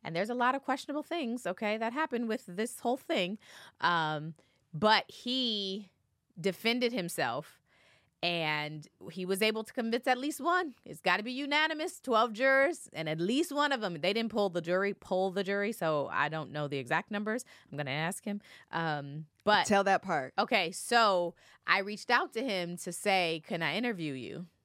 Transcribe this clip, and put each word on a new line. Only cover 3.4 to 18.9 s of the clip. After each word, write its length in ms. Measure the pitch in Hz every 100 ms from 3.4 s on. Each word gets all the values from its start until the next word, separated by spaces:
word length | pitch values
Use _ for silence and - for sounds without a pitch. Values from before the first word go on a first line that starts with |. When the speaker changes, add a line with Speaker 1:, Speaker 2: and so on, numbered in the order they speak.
| - - - _
Speaker 1:
Um, 540 | 170 170 156 151 156 156 _ _ _
but 320 | 156 214 214 -
he 800 | - 240 254 240 214 196 196 196 _ _ _ _ -
defended 520 | 190 185 - 247 247
himself 680 | 240 170 - 131 127 - _ _ _ _ _ _ _
and 680 | 170 170 156 151 151 151 147 _ 92
he 140 | 196 180
was 160 | 190
able 200 | 214 220
to 80 | 214
convince 340 | - 226 233 262
at 100 | 254
least 240 | 285 -
one. 340 | 339 359 339 - -
It's 140 | 151
gotta 200 | 185 185
be 100 | 220
unanimous, 680 | 254 285 294 311 311 339 -
twelve 320 | - 339 233
jurors, 560 | 214 269 269 277 320 -
and 120 | - 160
at 140 | 156
least 320 | 180 262 339
one 180 | 285 294
of 120 | 262
them, 180 | 208 165
they 140 | 175
didn't 180 | 214 226
poll 160 | 214 202
the 140 | 175
jury, 320 | 165 180 196
poll 360 | - - 185 190
the 140 | 185
jury, 280 | 190 202 202
so 360 | 214 165 151 135
I 200 | 80 147
don't 200 | 160 151
know 160 | 147 147
the 120 | 139
exact 320 | 123 156 -
numbers. 340 | 202 208 233 - - _
I'm 60 | 143
gonna 140 | 143
ask 340 | 139 165 -
him. 160 | - 202 - - -
Um, 540 | 165 165